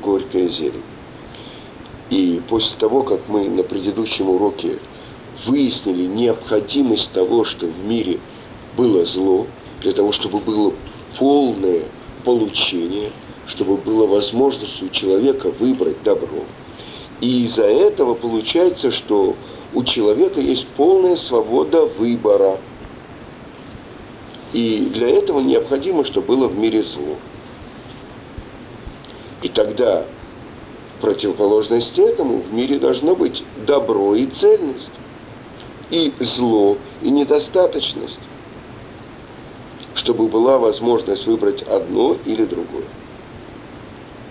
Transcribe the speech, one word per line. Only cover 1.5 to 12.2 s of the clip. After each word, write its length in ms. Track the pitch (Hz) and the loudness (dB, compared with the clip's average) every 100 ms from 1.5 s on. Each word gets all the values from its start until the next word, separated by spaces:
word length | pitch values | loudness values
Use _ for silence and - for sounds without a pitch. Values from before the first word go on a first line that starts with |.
| - - - - - - | -18 -18 -18 -18 -16 -4
И 320 | 98 90 85 85 | 0 2 0 0
после 300 | 113 - - | 0 0 0
того, 240 | 110 131 | 2 2
как 200 | - 98 - | 2 -2 0
мы 220 | 104 98 | -2 0
на 140 | 95 | -2
предыдущем 680 | 90 98 95 101 110 - 95 | -2 -2 -4 -2 -2 -2 2
уроке 480 | 92 104 - 82 78 - - - - - - 110 | 2 2 0 -4 -6 -10 -18 -18 -18 -18 -10 0
выяснили 580 | 143 131 - 104 90 90 | 2 2 0 -2 -2 -2
необходимость 1040 | 104 120 113 - 110 80 139 131 107 - | 0 2 0 0 0 0 0 2 2 0
того, 340 | 95 92 117 | 0 2 2
что 220 | 82 - 85 | 0 -2 -6
в 200 | 82 101 | -6 -4
мире 340 | 117 95 82 - - - - - - | -2 -2 -4 -6 -18 -18 -18 -10 2
было 260 | 123 95 85 | 4 4 2
зло, 400 | 92 95 92 - - - - | 2 2 2 0 -10 -18 -4
для 120 | - | -2
того, 180 | 101 104 | 2 2
чтобы 260 | 104 107 101 | 0 -2 -4
было 360 | 104 107 101 - - - - - | -2 2 2 0 -10 -16 -14 0
полное 640 | 135 143 135 101 95 85 78 - - - | 4 4 4 2 2 0 -2 -12 -18 -6